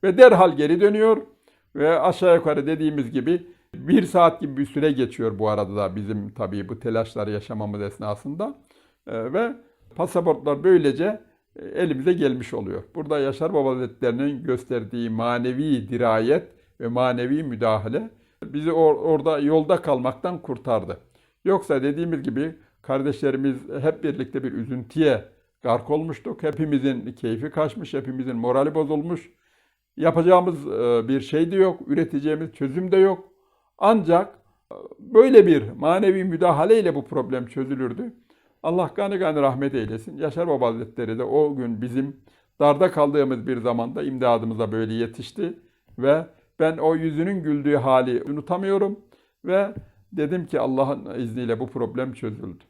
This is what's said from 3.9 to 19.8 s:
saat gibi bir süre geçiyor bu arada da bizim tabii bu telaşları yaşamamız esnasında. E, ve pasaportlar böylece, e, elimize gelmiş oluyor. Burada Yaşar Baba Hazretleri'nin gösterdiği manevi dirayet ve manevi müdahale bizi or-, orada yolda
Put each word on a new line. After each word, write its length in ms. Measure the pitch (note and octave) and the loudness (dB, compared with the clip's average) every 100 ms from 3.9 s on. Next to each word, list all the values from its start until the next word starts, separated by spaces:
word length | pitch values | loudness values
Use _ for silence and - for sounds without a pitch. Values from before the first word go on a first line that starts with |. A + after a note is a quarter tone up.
| B3 | 4
saat 380 | F3 F#3 E3+ E3 | 4 4 4 4
gibi 160 | C#3+ C3+ | -8 -6
bir 100 | C#3+ | -4
süre 260 | - D3+ | 0 0
geçiyor 460 | C3 B2 - A2+ G2 | 0 -4 -2 -6 -2
bu 100 | G#2+ | -2
arada 280 | G#2+ G2 G2+ | 0 -2 -4
da 200 | G2 F#2+ | -4 -4
bizim 380 | G2+ G#2+ G#2 | -8 -8 -8
tabii 340 | - G2 G2+ G2 | -8 -8 -8 -10
bu 100 | A2+ | -8
telaşları 520 | B2 A2+ A2+ - G#2 | -4 -4 -4 -6 -6
yaşamamız 520 | G#2 G#2 A2 G#2+ G#2 | -6 -8 -8 -8 -6
esnasında. 720 | G2+ G2+ G#2+ G#2 C3+ D#3 A3 C#4 _ _ _ _ - | -8 -8 -8 -8 -10 -8 -8 -10 _ _ _ _ -12
E, 260 | A2+ A2+ | -8 -6
ve 240 | E3 A#3 A#3 _ _ _ - | -4 -4 -6 _ _ _ -6
pasaportlar 680 | F3 F3+ E3 D3+ C#3 C#3+ | -2 -2 0 -2 -2 0
böylece, 560 | F3 F3+ D3 C3+ F3 G#3+ _ _ _ - | 4 6 4 0 -4 -4 _ _ _ -20
e, 80 | |
elimize 480 | F2+ - E3+ C3 C#3+ | -12 -4 -2 -2 0
gelmiş 420 | F3+ C#3+ B2+ A2+ | 2 0 -2 -6
oluyor. 280 | A2+ G2 F#2 - | -8 -8 -10 -10
Burada 240 | E3 D3 D3+ | -12 -4 -2
Yaşar 360 | C3+ C3 D#3+ | -2 -2 -2
Baba 160 | D#3 C3+ | 0 0
Hazretleri'nin 720 | B2+ B2 A#2 B2+ A#2 C#3 C#3 | -2 -6 -2 -2 0 -2 -4
gösterdiği 680 | B2 B2 - B2 G#2+ A#2+ A#2 | -4 -4 -2 -6 -6 -6 -4
manevi 800 | A2 A#2 A#2+ B2 B2+ D#3 C3 G#2 | -2 -2 -2 -2 -2 0 0 -2
dirayet 600 | A#2+ A#2+ A2 A2+ D#3+ - _ _ _ | 0 2 2 2 0 0 _ _ _
ve 80 | A#2 | -6
manevi 540 | A#2+ B2+ B2 B2 D3 | -2 0 0 -2 -2
müdahale 680 | D#3 A#2 A2+ G#2+ A2 C#3 A3 _ _ _ | -4 -2 0 0 -2 -6 -8 _ _ _
bizi 260 | A2 C#3+ D#3 | -10 -6 -2
or-, 280 | D#3+ D#3+ D3 | 4 4 4
orada 400 | D#3+ D#3 D#3 D3+ | 2 0 2 0
yolda 440 | D3 D#3+ D#3 F3+ | 2 2 2 0